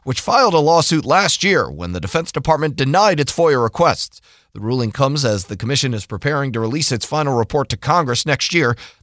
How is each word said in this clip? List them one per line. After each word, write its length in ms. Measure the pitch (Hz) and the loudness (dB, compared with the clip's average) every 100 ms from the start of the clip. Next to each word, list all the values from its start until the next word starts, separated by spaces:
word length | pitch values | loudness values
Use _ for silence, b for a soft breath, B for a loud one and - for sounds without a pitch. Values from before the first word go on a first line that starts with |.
which 180 | 131 127 | -8 -6
filed 320 | - 240 240 | 0 2 4
a 40 | 170 | 4
lawsuit 460 | 151 165 147 160 | 4 4 4 0
last 400 | 127 170 196 - | 2 2 2 0
year 260 | 190 170 76 | 2 0 0
when 220 | 73 87 | -6 -8
the 80 | 90 | -6
Defense 320 | 78 160 160 | -4 -4 -4
Department 440 | 156 147 151 151 143 | -6 0 0 0 -2
denied 440 | 135 165 214 160 | 0 4 4 2
its 160 | 139 - | -2 2
foia 260 | 165 135 | 2 4
requests. 600 | 113 - 170 - - - b b b | 0 2 0 0 -6 -14 b b b
The 60 | 104 | -10
ruling 320 | 107 127 113 | -4 -2 -2
comes 340 | 98 135 147 127 | 0 0 2 0
as 180 | 104 | 0
the 120 | 90 101 | -4 -6
commission 340 | 117 139 139 | -4 -2 -2
is 140 | 113 - | -4 -6
preparing 440 | 101 143 147 139 | -6 -4 -2 -2
to 80 | 113 | -2
release 300 | 113 147 143 | -2 -2 -2
its 140 | 117 | -4
final 320 | - 151 147 120 | -4 -2 0 0
report 320 | 110 147 135 | 0 -2 -2
to 80 | 113 | -4
Congress 480 | 147 175 135 120 | 0 0 2 -2
next 300 | 151 135 - | 0 -2 0
year. 200 | 170 127 120 B B | 0 0 0 B B